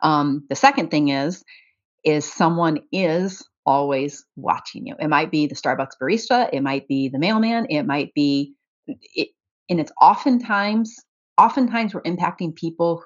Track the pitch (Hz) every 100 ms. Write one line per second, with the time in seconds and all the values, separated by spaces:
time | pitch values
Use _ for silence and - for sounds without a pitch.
0 | 156 151 143 139 - 139 269 208 165 156
1 | 143 139 143 185 - - _ _ _ _
2 | 156 151 143 - 170 170 170 151 - 180
3 | 180 165 190 185 - _ - 139 143 135
4 | 143 143 - - - - - - - -
5 | 151 147 160 156 147 143 139 131 135 -
6 | 135 220 - 247 247 139 139 139 139 135
7 | 135 135 175 220 226 233 226 151 127 139
8 | 139 - 143 139 143 - _ _ - -
9 | - - - _ _ _ - 180 147 -
10 | 160 - 294 247 240 202 202 220 226 -
11 | _ _ _ - 220 277 240 226 220 185
12 | 165 175 175 - 170 165 165 165 170 165